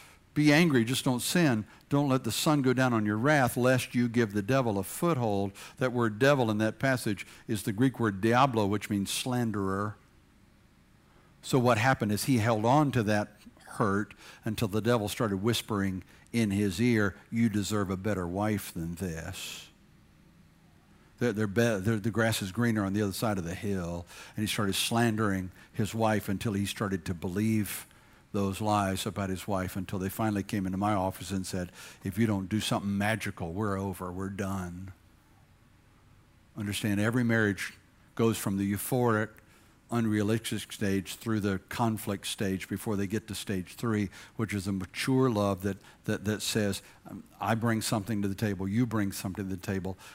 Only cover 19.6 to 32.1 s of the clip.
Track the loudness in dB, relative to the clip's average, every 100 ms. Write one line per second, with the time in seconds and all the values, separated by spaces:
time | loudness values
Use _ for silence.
19.6 | -16 -20 -20 -20 -20 _ -20 -20 -20 _
20.6 | _ _ _ -20 -20 -2 -2 0 0 2
21.6 | 2 2 0 0 0 2 2 2 -2 0
22.6 | 0 2 0 0 0 0 -2 -2 -4 -6
23.6 | -4 -4 -4 -6 -10 -16 -14 -6 -2 0
24.6 | 0 0 0 2 2 2 0 0 -4 -12
25.6 | -12 -4 -4 0 2 2 0 -4 -2 -2
26.6 | -2 -2 -2 -2 -4 -6 -4 -2 2 0
27.6 | -2 -6 -14 -20 -20 -20 _ -2 -2 -2
28.6 | 0 2 2 -2 -4 -4 -4 -6 -4 -4
29.6 | -4 -6 -6 -4 -4 -2 0 0 -2 -4
30.6 | -2 -2 0 0 -2 -4 -6 -6 -4 -6
31.6 | -8 -10 -20 -10 -6